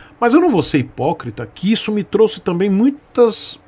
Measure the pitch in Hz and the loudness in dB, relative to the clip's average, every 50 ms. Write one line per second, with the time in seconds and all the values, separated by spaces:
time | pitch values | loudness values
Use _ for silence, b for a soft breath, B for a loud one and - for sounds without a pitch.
0 | B B B B 240 233 254 330 359 339 226 165 - - - 139 123 - - - | B B B B 0 2 4 4 4 2 2 0 0 0 0 -2 -2 -4 -6 -6
1 | 123 135 127 - 123 117 104 - 113 104 - - 180 202 220 - - 220 214 208 | -4 -4 -4 -6 -8 -12 -12 -12 -12 -14 -10 -4 -2 -2 0 0 -2 -2 -2 -4
2 | - - - 208 220 220 - 180 - 190 175 175 196 208 190 196 240 277 285 - | -4 0 2 2 2 2 0 -4 -6 -4 -2 0 0 0 2 2 2 2 0 -2
3 | _ _ - 247 240 226 202 - - - - - _ | _ _ 0 2 2 2 2 -2 -8 -10 -14 -16 _